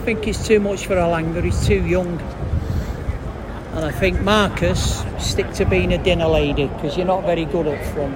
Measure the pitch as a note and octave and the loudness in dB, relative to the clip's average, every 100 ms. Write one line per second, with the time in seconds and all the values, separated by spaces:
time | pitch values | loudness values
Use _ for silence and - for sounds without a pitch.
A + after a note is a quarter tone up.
0 | - A3 A3 G3 - G#3+ G3+ F#3+ - F#3 | -4 -2 -2 -4 2 4 4 -2 0 2
1 | E3+ E3+ D#3+ E3 F3 - - G3 E3+ F3+ | 2 2 0 -2 0 2 2 2 2 0
2 | F3 E3 - - - - - - - - | 0 -4 -6 -8 -4 -2 -2 -4 -4 -6
3 | - - - - - - - D#3+ D#3 C3+ | -6 -6 -8 -10 -10 -12 -8 -6 -4 0
4 | F#3+ F3+ F#3+ G#3+ F#3+ - F3 E3 - - | 0 2 2 4 4 2 0 2 0 -2
5 | - - - - F#3+ - G3 F#3 F3+ F3 | -4 -4 -2 0 -2 0 2 4 4 2
6 | F#3 E3+ D#3+ D#3 D3 C#3+ E3+ - D3+ F3 | 2 2 4 4 2 0 -2 -2 -4 -2
7 | F3+ F#3+ F3+ E3+ D#3 F3 D3+ C#3+ - D3+ | 0 0 2 0 0 0 0 -2 -4 -4
8 | C#3 | -4